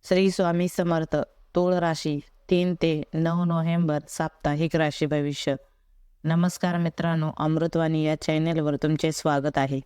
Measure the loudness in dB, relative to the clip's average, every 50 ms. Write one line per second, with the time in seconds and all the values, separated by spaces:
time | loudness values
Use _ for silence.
0 | _ 2 2 4 4 2 2 2 0 2 2 2 0 -2 0 -2 0 0 0 0
1 | -2 -2 -2 -4 -4 -4 _ _ -20 _ _ 0 2 2 2 2 0 0 -2 -2
2 | -2 -2 -4 -4 -6 -10 _ _ _ 0 2 2 2 0 0 0 0 0 0 0
3 | -4 _ -2 0 0 0 0 0 0 0 0 0 0 2 2 2 2 2 0 -2
4 | -4 -8 -6 -6 -6 -6 _ _ -2 -2 0 0 0 0 2 2 0 0 0 -2
5 | -2 0 0 0 0 -2 -4 -4 -2 -4 -4 -4 -6 _ _ _ _ _ _ _
6 | -20 -20 _ _ -4 0 2 2 2 0 0 -2 -4 -2 0 0 -2 -2 -2 -2
7 | -2 0 0 0 -2 -2 -4 -2 -2 0 0 0 0 0 0 0 0 0 0 0
8 | 0 0 -2 -2 -2 -2 0 0 0 0 0 0 0 0 -2 0 0 0 0 2
9 | 0 -2 -2 0 0 0 0 0 0 0 0 0 -2 0 -2 -6 -6